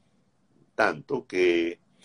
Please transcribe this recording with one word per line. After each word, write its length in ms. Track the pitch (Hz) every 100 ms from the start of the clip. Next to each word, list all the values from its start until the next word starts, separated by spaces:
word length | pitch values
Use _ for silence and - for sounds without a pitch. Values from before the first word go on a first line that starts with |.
| _ _ _ _ _ _ _
tanto 520 | - 104 80 - - -
que, 520 | 92 90 85 85 87 _ _